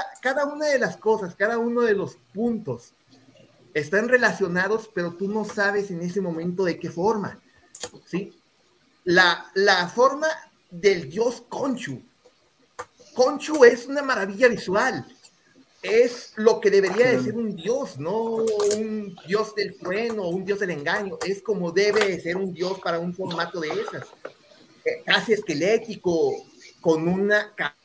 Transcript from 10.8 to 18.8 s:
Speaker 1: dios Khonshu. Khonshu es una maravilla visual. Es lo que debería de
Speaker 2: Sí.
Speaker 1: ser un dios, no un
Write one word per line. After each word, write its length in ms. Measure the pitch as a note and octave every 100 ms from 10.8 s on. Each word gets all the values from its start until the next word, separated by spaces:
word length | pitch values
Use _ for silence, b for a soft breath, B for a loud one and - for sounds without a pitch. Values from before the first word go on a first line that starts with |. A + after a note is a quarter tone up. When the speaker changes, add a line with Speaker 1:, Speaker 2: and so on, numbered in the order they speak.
| G3 F3+ C#3
Speaker 1:
dios 320 | F#3 A#3+ B3 -
Khonshu. 500 | - C#4 A#3+ C#3 A#2 - _ _ _ _ _ _ - - _ -
Khonshu 500 | - C4 C#4+ - D#4
es 200 | A#3+ B3 C4+
una 160 | C#4+
maravilla 460 | C#4 A3+ G3 G3+ B3+
visual. 560 | G3+ F#3 G3+ B3+ D#3 - - - _ _ _ _ _
Es 500 | F#3 A3+ B3 - - G#3+
lo 220 | A3 A3
que 120 | G3+
debería 380 | G3 F#3+ G3+ B3+
de 80 | B3+
Speaker 2:
Sí. 60 | B3+
Speaker 1:
ser 80 | A3
un 180 | A3
dios, 440 | F3 F3+ C4+ C4+ C3
no 180 | D#3+ A3 A3+ A3+ A3 G#3 G#3
un 380 | G#3+